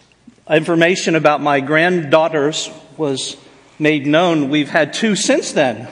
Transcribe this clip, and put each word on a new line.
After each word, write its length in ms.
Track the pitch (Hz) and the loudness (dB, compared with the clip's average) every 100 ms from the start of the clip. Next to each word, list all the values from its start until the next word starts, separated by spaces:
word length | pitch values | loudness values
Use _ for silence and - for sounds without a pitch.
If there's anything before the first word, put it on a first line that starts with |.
| _ _ - - - | _ _ -20 -20 -2
information 640 | 160 160 165 170 185 - | 0 2 2 2 2 0
about 260 | 160 147 147 | 2 2 2
my 200 | 147 143 | 0 0
granddaughters 1080 | 135 156 175 180 147 160 160 156 139 156 - - - - | 0 0 2 0 2 2 2 0 -2 -2 -8 -14 -18 -6
was 400 | 151 131 - - - - _ - | -4 -4 -8 -12 -20 -20 _ -2
made 280 | 151 151 139 | 0 0 2
known, 440 | 151 180 160 139 | 2 2 0 0
we've 180 | 151 139 | -2 -2
had 240 | 170 147 | -2 -2
two 240 | - 220 190 | -2 -2 0
since 360 | - 285 - | 0 0 -2
then. 360 | - 131 110 120 | -2 -2 -2 -10